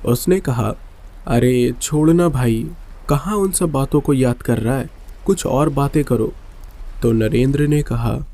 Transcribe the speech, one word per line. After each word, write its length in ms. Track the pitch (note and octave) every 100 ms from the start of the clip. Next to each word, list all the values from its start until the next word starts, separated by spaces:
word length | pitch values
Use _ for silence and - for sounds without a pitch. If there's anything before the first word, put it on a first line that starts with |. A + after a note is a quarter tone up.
उसने 340 | - A#2+ - F#3+
कहा, 360 | D3+ A#2+ G#2 C3 - - - - -
"अरे 460 | A#2+ B2 B2 A#2+ B2
छोड़ना 480 | - D3+ D#3 E3+ F3
भाई, 380 | C3+ B2 A2+ D#3 - - - -
कहाँ 260 | C#3+ F3
उन 160 | G#3+ G3
सब 200 | F#3 F3
बातों 300 | C3+ C3+ D3
को 120 | C#3+
याद 220 | C3+ B2+
कर 220 | B2 - A2+
रहा 200 | A2 C3+
है, 120 | - - - -
कुछ 200 | - F#3+
और 240 | - B2+ D#3
बातें 340 | C#3 C#3 D#3
करो।" 300 | C#3+ A#2 A2 - - - - - - -
तो 100 | A#2
नरेंद्र 560 | A2+ A2 A#2 C3 C#3+ D3
ने 160 | D3
कहा 360 | - A#2 A#2 A#2+ -